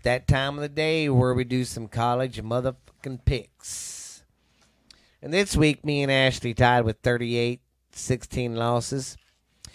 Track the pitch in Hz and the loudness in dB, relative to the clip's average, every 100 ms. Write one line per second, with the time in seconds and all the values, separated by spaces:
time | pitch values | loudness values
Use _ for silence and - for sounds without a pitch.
0 | 120 123 - 135 135 143 147 143 156 160 | -2 0 2 0 0 -4 -6 -2 0 0
1 | 151 127 127 127 123 127 123 - 110 - | 2 2 2 0 -2 -2 -4 -8 -8 -2
2 | 117 123 131 113 110 120 127 123 _ _ | 0 0 -4 -6 -6 -4 -4 -6 _ _
3 | - 127 - 127 101 _ - - - - | -12 -4 -2 -2 -4 _ -14 -12 -12 -14
4 | - - _ _ _ _ _ _ - - | -18 -20 _ _ _ _ _ _ -20 -20
5 | _ _ 139 175 196 147 151 139 151 143 | _ _ -2 0 2 4 4 2 -2 0
6 | 139 135 131 127 120 110 123 123 113 107 | 2 4 2 2 -2 4 6 6 4 0
7 | 127 120 120 120 120 123 _ _ _ - | 0 0 0 0 0 -2 _ _ _ -10
8 | - 127 - - 123 113 117 120 117 139 | -4 -4 -4 -4 -4 -2 0 0 -2 -6
9 | 131 - _ _ _ _ - | -8 -12 _ _ _ _ -20